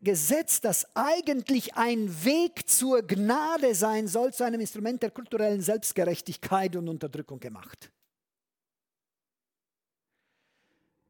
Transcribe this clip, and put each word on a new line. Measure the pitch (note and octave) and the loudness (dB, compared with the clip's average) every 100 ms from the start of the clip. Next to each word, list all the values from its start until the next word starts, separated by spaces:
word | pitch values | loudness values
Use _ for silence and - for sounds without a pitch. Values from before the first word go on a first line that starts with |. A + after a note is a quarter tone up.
Gesetz, | F#3+ F#3 D3+ C#4+ E4 - | 0 0 2 2 2 0
das | A3+ F3 - - | 0 0 -2 -2
eigentlich | C4+ E4+ E4+ C#4 G#3+ C4+ A#3+ - | 0 0 0 -2 0 0 0 -2
ein | A#3 A#3 G#3 D#3+ | 0 0 -2 -2
Weg | F#3 D#4 E4+ - - | 2 2 2 -2 0
zur | - B3+ B3+ | 2 4 2
Gnade | A3 G3 G#3 B3+ D4+ E4 C4+ | 2 0 2 2 0 2 2
sein | G3+ G#3+ G#3+ G#3+ | 2 2 0 0
soll, | G#3 B3+ | 0 0
zu | - | 0
einem | B3 A#3 | -2 -2
Instrument | G#3+ G#3+ G#3 B3 | -4 -4 -4 -2
der | A3+ | -4
kulturellen | - A#3+ A3+ G#3+ G#3 | -6 -6 0 2 2
Selbstgerechtigkeit | F3+ G#3+ - - F3 E3+ - - - F#3+ F#3+ F3+ | 0 0 0 0 0 0 -4 -10 -2 0 0 -2
und | E3+ | -6
Unterdrückung | E3 D3+ C#3+ D3 C3+ | -6 -8 -10 -12 -12
gemacht. | B2 G#2+ F2 - - _ _ _ _ _ _ _ _ _ _ _ _ _ _ _ _ _ _ _ _ _ _ _ _ _ _ _ _ _ _ _ _ | -14 -14 -18 -20 -20 _ _ _ _ _ _ _ _ _ _ _ _ _ _ _ _ _ _ _ _ _ _ _ _ _ _ _ _ _ _ _ _